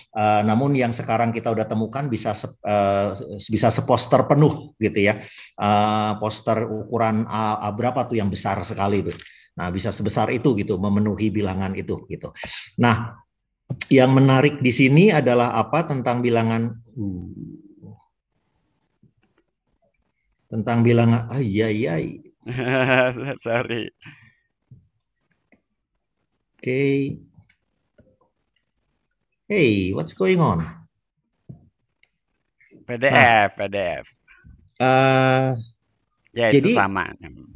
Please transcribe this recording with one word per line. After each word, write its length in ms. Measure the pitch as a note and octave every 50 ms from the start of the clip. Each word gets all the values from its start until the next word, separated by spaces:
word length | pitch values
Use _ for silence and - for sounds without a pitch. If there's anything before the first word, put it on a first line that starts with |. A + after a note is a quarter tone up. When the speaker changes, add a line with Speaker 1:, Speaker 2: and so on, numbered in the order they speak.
| - _ -
Speaker 1:
Eh, 260 | A2 G#2+ G#2+ G#2+ G#2 G#2
namun 320 | A2 A2 A#2+ C#3 C#3+ C#3+
yang 160 | C3 B2 A#2
sekarang 400 | A#2 A#2 A#2 - A2+ A2+ A#2 A#2
kita 180 | A2+ A2+ - A#2+
udah 140 | A2 A2 A2
temukan 440 | - A#2 A2 A2 A2 - C3+ D3 C3+
bisa 240 | A#2 G#2+ - A2+ G#2
se-, 240 | - - - - _ -
eh, 460 | G#2 G#2 G#2 G2 G2 G2+ G2 G2+ G2+ G2 G2+ C3 - G2+ G2+ - -
bisa 220 | G#2+ G2+ A#2 A#2
seposter 520 | - - - - B2 A#2 - - C#3 B2 A2+ -
penuh 460 | C#3+ C#3+ D#3 C#3 - - - - - -
gitu 200 | G#2+ G2+ - G#2+
ya. 260 | G2 G2+ G#2+ - - - - - - - _ -
Eh, 540 | G#2 G#2 G#2 G#2 G#2+ G#2+ G#2+ G#2+ G#2+ G#2+ G#2 G#2
poster 480 | G#2+ A2 - - - - A2 A2 A2+ A2
ukuran 560 | G#2+ G#2+ - - A#2+ A2+ A2+ A2 G#2+ A2 A2
A, 400 | - - A2 A2 G#2+ G#2+ - -
A 20 | G#2 G2+
berapa 300 | A2 A#2 B2+ B2 C3+ A#2+
tuh 120 | A#2+ B2 A2
yang 80 | G2+ G2
besar 320 | F2+ - - G#2 G2 F#2+
sekali 380 | F#2 - - F#2+ G2 G2+ G2+ G2
itu. 100 | E2 E2+ - - - - - - _ _ _ -
Nah, 160 | F2 F2+ F2
bisa 160 | F#2+ - G#2
sebesar 400 | - - G#2 - - A#2+ A2 A#2
itu 240 | B2+ A#2 - D3 A#2
gitu, 240 | G2+ G2 G#2 G2+ F2
memenuhi 560 | G2 G#2 G2+ G#2 G#2 G#2+ F#2+ E2+ A2 G#2+ F#2
bilangan 400 | G#2+ G2+ F#2 F#2 F#2+ F#2+ F#2+ F#2+
itu 320 | G#2 E2+ - F#2 - -
gitu. 240 | - E2 - - - - - - - - - - - _ -
Nah, 400 | A#2+ A#2 A2 A2+ A#2 A#2 - - _ _ _ _ _ _ _ _ _ - - - - -
yang 240 | C#3 C3 B2+ C3 C3
menarik 480 | C3+ C3+ C3+ C3+ C3 C#3+ D3 D3 -
di 80 | B2 B2
sini 400 | A#2+ - C3+ C3 C#3+ D#3+ F#3+ G#3+
adalah 480 | E3+ D3+ C3 B2 A#2+ A#2+ A#2+ A#2+ A#2+ A#2
apa 240 | G#2+ - - D#3+
tentang 400 | E3 D#3+ C#3+ C3 A#2 B2+ A#2+ B2
bilangan, 560 | A#2+ A#2+ A#2 A2+ A2+ A2+ A2+ A2+ A#2 A#2 A#2 - - _ -
uh, 320 | C3 G2+ G2 F#2 F2 F2 F#2 F#2 G#2 G#2+ G#2 G#2 - - - - _ - G#2 A2 - _ _ _ _ _ _ _ _ _ _ _ _ _ _ _ _ _ _ _ _ _ _ _ _ _ _ _ _ _ _ _ _ _ _ _ _ _ _ _ _ _ _ _ _ _ _ _ _ _
tentang 400 | - A#2+ A2+ G2+ B2 A#2+ A#2 A#2
bilangan, 400 | A#2 A#2 A#2 A#2 A#2 A#2 A#2 A#2
ah, 160 | A2+ A2+ C#3
iya, 320 | C3 G#2 F#2+ G#2+ A2+ A2 G#2+
iya. 240 | G#2+ B2 D#3 E3 D#3 - D#2+ - - - _ _ _ -
Speaker 2:
<laughs> 880 | A#2 B2 C3 A#2+ B2 C3+ C3 B2+ C3+ B2+ B2+ B2+ B2+ B2 A#2 B2+ C#3 C3 -
Sorry. 480 | - A#2+ A2+ B2 - - A#2 A#2 - - - _ - - - - _ _ _ _ _ _ _ _ _ _ - - _ _ _ _ _ _ _ _ _ _ _ _ _ _ _ _ _ _ _ _ _ _ _ _ _ _ _ _ _ _ _ _ _ _ _
Speaker 1:
Oke. 640 | _ - B2+ B2+ C3+ C#3+ C#3 C#3 C#3 C#3 C#3+ - - - _ _ - _ _ _ _ _ _ _ _ _ _ _ _ _ _ _ _ _ _ _ _ _ _ _ _ _ _ _ _ _ _ _ _ _ _ _ _ _ _ _ _ _ -
Hey, 400 | G#3 G3 D3 A#2 G#2 G2 F#2 F2+
what's 240 | G#2 C#3+ D#3+ D#3 -
going 240 | - F#3+ F#3+ F#3 F3
on? 240 | D#3+ A#2+ F2+ E2 D#2+ - - - - _ _ _ _ _ _ _ _ _ _ _ _ - - - _ _ _ _ _ _ _ _ _ _ _ _ _ _ _ _ _ _ _ _ _ _ _ - _
Speaker 2:
P 80 | - B2
D 160 | A#2 B2+ C#3
F, 0 |
Speaker 1:
Nah. 400 | B2+ C#3+ C3 A#2 A2+ G#2+ G2+ F#2+ - -
Speaker 2:
P 20 | G2+
D 100 | G2 G2+
F. 300 | G2+ F#2+ F2 D2+ C2 A#1+ _ _ _ _ _ - _ - - - - _ _ _ -
Speaker 1:
Eh, 720 | B2+ C3 C3 C3 C3+ C3+ C3 C3 C3 C3 C3 C3 C3 C3 B2+ A2+ A2+ - _ _ _ _ _ _ _ _ _ _ _ _ -
Speaker 2:
Ya, 160 | A#2 A#2 A2 -
itu 160 | C#3 - G3+
Speaker 1:
jadi, 80 | A#3+ A3+
Speaker 2:
sama. 320 | G2 G2 G2 F#2+ F2 - - - - D#2+ - C#2+ - - -